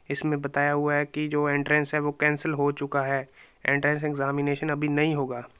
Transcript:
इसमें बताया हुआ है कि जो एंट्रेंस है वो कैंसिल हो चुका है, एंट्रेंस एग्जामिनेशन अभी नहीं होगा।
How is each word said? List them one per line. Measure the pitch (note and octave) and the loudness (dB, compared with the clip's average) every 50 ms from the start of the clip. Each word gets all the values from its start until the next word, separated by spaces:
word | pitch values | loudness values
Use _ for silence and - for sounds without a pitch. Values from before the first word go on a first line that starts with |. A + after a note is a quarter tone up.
| _ - | _ -8
इसमें | C#3+ - - D#3 D3+ C#3+ | -6 -2 0 0 0 0
बताया | C#3+ C#3+ C#3+ C#3+ C#3+ D3 D3 | -2 -2 0 0 2 2 2
हुआ | D3 D3 D3 D3 | 2 2 2 2
है | D3 D3 | 0 0
कि | C#3+ - D3 D3+ D3+ | -2 -4 -4 -4 0
जो | D3+ D3 D3 D3 | 0 2 2 2
एंट्रेंस | C#3+ C#3+ C#3 - D3+ D3+ D3 C#3 - | 2 0 2 2 2 2 2 2 0
है | D3+ | -2
वो | D3 D3 C#3+ | -2 -2 0
कैंसिल | - D3 D3+ D3+ C#3+ - D#3+ D3+ | 0 2 2 2 0 -2 -2 0
हो | C#3+ C#3+ C#3+ C#3+ | 2 2 0 0
चुका | - D3 C#3 C#3+ C#3 C3+ | 0 -4 -2 -2 -2 0
है, | C3+ C#3 C3+ C3+ - - - - - _ _ - | 0 -2 -2 -4 -6 -12 -20 -20 -20 _ _ -2
एंट्रेंस | - C#3 C#3+ C#3 C#3+ D3+ D3 D3+ | 0 0 2 2 2 0 0 -2
एग्जामिनेशन | D3 D3 C#3 C#3 C#3 C#3 C#3+ C#3+ C#3+ C#3+ C#3 D#3 D#3 | -2 -2 -2 -2 0 0 0 0 0 0 -2 -2 -2
अभी | D3 D3 D3 D3 | -2 -2 0 0
नहीं | D3 C#3+ D3+ D#3+ D#3 | 2 2 2 2 2
होगा। | D3 C#3 C3 B2+ A#2+ A#2+ - - _ | 0 -2 -2 -4 -8 -10 -12 -18 _